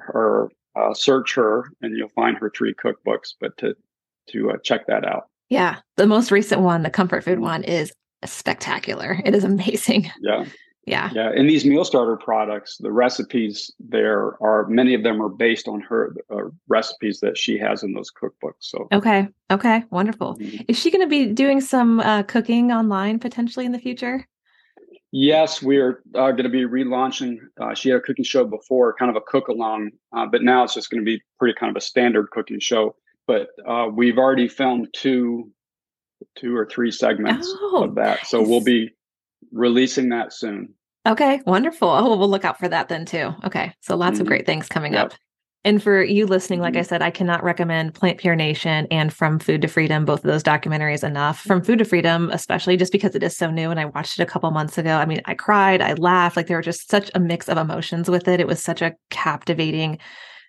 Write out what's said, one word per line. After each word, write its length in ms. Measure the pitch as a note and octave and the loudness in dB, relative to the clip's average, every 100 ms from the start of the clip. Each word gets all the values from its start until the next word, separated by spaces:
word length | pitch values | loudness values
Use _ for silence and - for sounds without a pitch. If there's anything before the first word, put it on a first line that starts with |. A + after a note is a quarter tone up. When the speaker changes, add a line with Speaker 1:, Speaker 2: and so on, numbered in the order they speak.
| - | -6
Speaker 1:
her, 460 | - A2 - A1 - _ A2 | 0 2 2 0 -8 _ -2
uh, 180 | A2 | 0
search 400 | G#2+ - C3+ A#2 | 2 2 2 2
her, 380 | C3 A2 A2+ B2+ _ | 0 2 0 -4 _
and 160 | A2+ A2 | -8 -6
you'll 120 | A2 | -6
find 280 | - A#2 A2+ | 0 0 0
her 140 | G#2+ - | -6 -4
three 200 | A2+ - | -4 -2
cookbooks, 580 | - - - A1 - - | -4 -2 -2 -4 -6 -10
but 160 | - - | -10 -6
to, 180 | - - _ _ _ _ - | -6 -6 _ _ _ _ -12
to, 220 | A2 G#2+ | -4 -4
uh, 60 | G#2+ | -4
check 220 | - A#2 - | -2 -4 0
that 180 | A2 | -2
out. 260 | G2+ G2 - _ _ | -2 -6 -8 _ _
Speaker 2:
Yeah. 280 | C4 E3+ - _ - | 0 0 -2 _ 2
The 80 | G#3 | 4
most 240 | G#3+ A#3+ | 4 4
recent 320 | G3+ G#3 - | 2 2 2
one, 220 | F3+ E3+ | 2 2
the 80 | D#3 | -2
comfort 320 | - F3+ E3 | -4 -4 -4
food 160 | - F3+ | -2 -2
Speaker 1:
Mm-hmm. 20 | |
Speaker 2:
one, 200 | E3+ D#3+ | -2 -6
is 280 | - E3+ D#3+ - _ _ | -4 -4 -4 -12 _ _
spectacular. 960 | - - - - - - - - - F#3 - | -16 -8 -6 -6 -6 -6 -6 -8 -6 -2 0
It 80 | |
is 100 | G3+ | 2
amazing. 680 | F#3+ G3 F#3+ G#3+ - A3 D#3 - | 2 0 -2 -2 0 0 -2 -6
Speaker 1:
Yeah. 240 | G#2 G#2+ - - _ _ - | -2 -2 -4 -14 _ _ -4
Speaker 2:
Yeah. 240 | - - | -4 -2
Speaker 1:
Yeah. 160 | A2+ A2+ | -2 0
And 160 | - C#3+ | 4 4
these 140 | D#3 | 4
meal 220 | C3+ D3 F3 | 4 2 2
starter 320 | C3+ A2+ A2 | 2 2 -2
products, 580 | - A2 G#2+ G#2 - - | -2 -2 0 -6 -10 -12
the 140 | A2 | -2
recipes 800 | G#2+ B2 - - B2 A2 G#2 - - | 2 2 0 -4 -2 -2 -6 -14 -16
there 560 | A2+ A2 G#2+ G#2 G#2+ - | -4 0 2 2 -2 -2
are, 240 | G#2+ G#2+ G2+ | 2 2 2
many 260 | A#2 B2+ | 4 4
of 100 | A#2+ | 4
them 180 | A2+ G#2+ | 2 0
are 80 | G#2 | -4
based 400 | G2+ A#2 A2 - | 0 0 0 -4
on 100 | G#2 | -10
her, 340 | - A2+ A2+ A2 - | -4 -2 -2 -6 -10
uh, 200 | G#2 G2+ - - | -10 -10 -12 -2
recipes 540 | A2+ A2+ - G#2+ G2 | -2 -2 -6 -6 -2
that 160 | G#2 - | -4 -2
she 200 | - A2 | -4 -2
has 260 | G#2+ G#2 | -2 -4
in 100 | G#2 | -6
those 180 | G2+ G2 | -8 -10
cookbooks. 440 | - - - - - | -10 -12 -10 -12 -12
So. 300 | - - - | -12 -12 -2
Speaker 2:
Okay. 380 | G3+ A3 G3 G3+ - _ | 0 2 2 0 -8 _
Okay. 360 | G3 A#3+ A3+ A3+ | 0 2 0 0
Wonderful. 440 | F3+ G#3 A3+ - - | -4 -2 -4 -8 -10
Speaker 1:
Mm-hmm. 280 | G#3 G#3+ A#3 | -12 -10 -4
Speaker 2:
Is 100 | A#3 | 0
she 140 | E4+ | 2
gonna 160 | F#4 F4 | 2 2
be 180 | D4 A#3+ | 2 2
doing 340 | A3+ C#4 C#4 | 2 2 2
some, 400 | C4+ B3+ A#3 A3+ | 2 2 4 4
uh, 220 | - G#3 | 2 0
cooking 500 | G3+ A#3+ A#3+ A#3 A#3+ | 0 -2 2 2 2
online 440 | A#3 A3 G3 G3+ A3+ | 2 0 0 -2 -2
potentially 480 | A#3+ - A#3 B3+ B3 | -4 -4 -6 -4 -6
in 60 | |
the 80 | B3 | -6
future? 480 | B3 B3 B3 C4 - _ _ _ _ _ _ - _ | -8 -8 -6 -8 -10 _ _ _ _ _ _ -20 _
Speaker 1:
Yes, 480 | C3+ C#3 D#3 D#3 - | 0 4 4 2 0
we 140 | C3+ C#3 | 2 4
are, 260 | B2+ B2+ _ B2 | 2 -2 _ 0
uh, 160 | C3+ | 2
gonna 160 | B2 B2 | 2 0
be 160 | B2+ B2 | 0 0
relaunching. 720 | B2+ B2+ B2+ C3 - B2+ A#2 - - | -2 -2 0 -2 -2 -6 -8 -14 -10
Uh, 120 | A#2 | -8
she 140 | A2 B2+ | -2 2
had 120 | B2 | 2
a 20 | |
cooking 240 | C3+ C3 A#2+ | 0 -4 0
show 180 | C3+ | 0
before, 500 | A#2 G#2+ - B2+ A#2+ | 0 -2 -2 2 2
kind 160 | - B2 | 2 -2
of 60 | G#2+ | -2
a 60 | |
cook 260 | - C3+ B2+ | -2 -2 -2
along, 440 | A2+ A2 A2 G#2+ - _ | -4 -4 -4 -8 -12 _
uh, 140 | A#2 A2 | -8 -2
but 180 | A2+ | 2
now 220 | B2 B2+ A#2+ | 4 4 4
it's 80 | |
just 160 | A#2 - | -2 -6
gonna 120 | A#2 | -4
be 180 | G#2+ A2 - _ | -2 -4 -8 _
pretty 180 | B2 - | 0 0
kind 120 | A2 | -4
of 80 | G#2 | -6
a 40 | |
standard 480 | - - - G#2+ G#2 | -4 0 2 2 0
cooking 280 | A2+ - A2 | -6 -8 -6
show. 340 | - A#2 G#2+ - _ _ - | -2 0 0 -4 _ _ -2
But, 220 | G#2+ G2 - - | 0 -2 -10 -6
uh, 220 | A#2+ A2+ | -2 -2
we've 280 | G#2+ A#2+ A#2 | 2 4 6
already 320 | C3 C3 A#2+ | 4 4 0
filmed 400 | - C3 B2 A#2 | 0 0 0 -6
two, 560 | - C#3 B2+ A#2+ A#2 A2 _ _ _ _ _ _ _ - - | -4 0 0 0 -4 -10 _ _ _ _ _ _ _ -20 -10
two 220 | B2 A#2+ | -4 -2
or 80 | G#2+ | -2
three 260 | - A#2 | -2 -2
segments 580 | - A2+ A2 G#2+ A#3+ F4+ F#4+ | 0 0 2 0 0 -2 -6
Speaker 2:
Oh, 240 | G4+ F4+ - | 0 0 0
Speaker 1:
of 100 | G#2+ | 0
that. 320 | A2 - - | 0 -2 -2
So 140 | A#2+ | 0
we'll 180 | A2 A#2+ | 4 4
Speaker 2:
nice. 60 | A2+ | 4
Speaker 1:
be 240 | A#2+ A2+ - _ _ _ _ _ | 2 0 -10 _ _ _ _ _
releasing 580 | A#2 A#2+ A#2+ C3 - B2+ | 0 2 4 2 0 0
that 240 | A#2+ A2 | -2 -4
soon. 400 | - A2 G2+ G2 _ _ _ A3 | -8 -8 -8 -12 _ _ _ 0
Speaker 2:
Okay, 360 | A3+ C#4+ C4+ C4 | 2 2 2 2
wonderful. 420 | F#3 D4 E4 F#3 | 2 2 0 2
Oh, 280 | D3+ A#3+ G#3 | 4 4 4
we'll 120 | G3+ | 2
look 160 | G3 F3+ | 2 -2
out 120 | - | -4
for 100 | F3+ | -2
that 180 | E3+ - | -2 -4
then 180 | E3 E3 | -6 -6
too. 300 | E3 C#3+ D#3 | -6 -6 -6
Okay, 280 | G3 E3+ E3 - | -6 -6 -6 -10
so 140 | - E3+ | -6 -2
lots 240 | F3 G#3 | 0 0
of 40 | |
Speaker 1:
Mm-hmm. 60 | F3+ | -2
Speaker 2:
great 160 | - - | -2 -2
things 200 | D#3 - | -4 -4
coming 260 | D#3+ D3 | -6 -2
Speaker 1:
Yep. 120 | - - | -2 -2
Speaker 2:
up. 60 | - _ _ _ _ G#3 | -6 _ _ _ _ 2
And 180 | G#3+ | 2
for 180 | G#3 G3 | 4 4
you 240 | F#3 G3+ G#3 | 4 2 2
listening, 340 | F#3 - F3+ | 0 0 -2
like 160 | F3 E3+ | -2 -2
I 40 | |
Speaker 1:
Mm-hmm. 80 | E3+ | -2
Speaker 2:
said, 140 | F3 | -2
I 80 | E3 | -2
cannot 320 | - F3+ E3+ | -2 -2 0
recommend 500 | F3 E3+ E3+ E3 D#3+ | -2 -2 -2 -2 -4
Plant 240 | - F3+ E3+ | -2 -2 0
Pure 180 | F3+ E3 | 0 0
Nation 520 | D#3 D#3 E3+ D#3 D3+ | 0 -2 -2 -2 0
and 240 | D#3+ D#3 | 0 0
From 240 | - D#3+ D#3 | 0 0 0
Food 220 | - D#3 | 0 0
to 60 | D3 | 0
Freedom, 380 | - D#3 D#3 D3+ | 0 2 2 2
both 140 | C#3+ D3+ | 0 0
of 60 | |
those 120 | D3+ | 0
documentaries, 600 | D#3 D3+ - D#3 D3+ D3 | 2 0 0 -2 -2 -2
enough. 360 | - C#3+ D3 D#3 | -4 -2 -2 -4
From 200 | G#3 F#3 | 0 0
Food 180 | F#3+ A#3 | 4 2
to 60 | G#3+ | 4
Freedom, 440 | F3 E3+ E3 E3+ | 2 2 2 0
especially 460 | E3+ - F3 - F3+ | -4 -4 -2 2 2
just 140 | F3+ | 2
because 240 | G3+ G3 G3+ | 0 0 -2
it 60 | |
is 140 | E3+ - | -4 -2
so 140 | E3 | -4
new 180 | D#3+ D#3+ | -2 -2
and 100 | E3 | -4
I 60 | D3+ | -4
watched 320 | C#3+ D#3 - | -6 -8 -4
it 40 | |
a 20 | E3+ | -4
couple 240 | - E3 | -2 -2
months 280 | D#3 D3+ - | -2 -2 -4
ago. 180 | D#3+ D#3 | 0 0
I 100 | D#3 | 0
mean, 160 | D#3 - | -2 -6
I 100 | F3 | -6
cried, 460 | - G#3 G3 F#3 | 2 4 6 4
I 120 | - | 2
laughed. 420 | D#3 F3 F#3 F3 F3 | 2 4 4 4 0
Like, 120 | E3 | -2
there 100 | E3+ | -2
were 60 | |
just 260 | E3 E3+ - | -2 -8 0
such 220 | G3+ G3+ | 0 0
a 60 | - | 0
mix 280 | E3+ E3+ - | 0 -2 -2
of 100 | E3 | -2
emotions 520 | D#3+ E3 E3 E3+ E3+ | -2 -4 -6 -4 0
with 180 | F3+ F3+ | 0 2
it. 120 | F3 | 2
It 80 | E3 | 2
was 160 | E3 | -2
such 180 | - E3 | -4 -4
a 140 | E3 E3 _ | -4 -6 _
captivating 880 | - D#3+ D3 - E3 D#3 D#3 D#3+ D#3 - - - - | -6 -4 -4 -4 -2 -2 -2 -4 -6 -12 -20 -20 -20